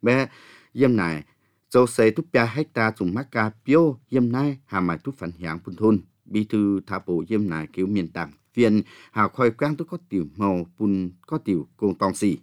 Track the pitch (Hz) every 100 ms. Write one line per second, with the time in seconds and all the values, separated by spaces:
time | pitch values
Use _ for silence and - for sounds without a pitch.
0 | 113 127 131 - - - _ 120 135 117
1 | 85 78 73 _ _ _ _ 123 123 -
2 | 113 110 - 127 117 117 156 - 110 110
3 | 90 101 139 120 110 107 - 147 165 127
4 | _ 131 123 123 143 139 _ 98 90 80
5 | - 135 85 82 85 80 - 90 107 107
6 | - _ _ 104 107 110 101 98 - 95
7 | - 87 85 110 104 80 78 - 95 104
8 | 85 - 80 - _ - 117 107 98 -
9 | - - 104 - 123 117 147 147 165 175
10 | _ 98 78 78 101 90 85 _ 107 98
11 | 90 87 _ 156 - 90 71 _ 104 92
12 | 98 - 104 78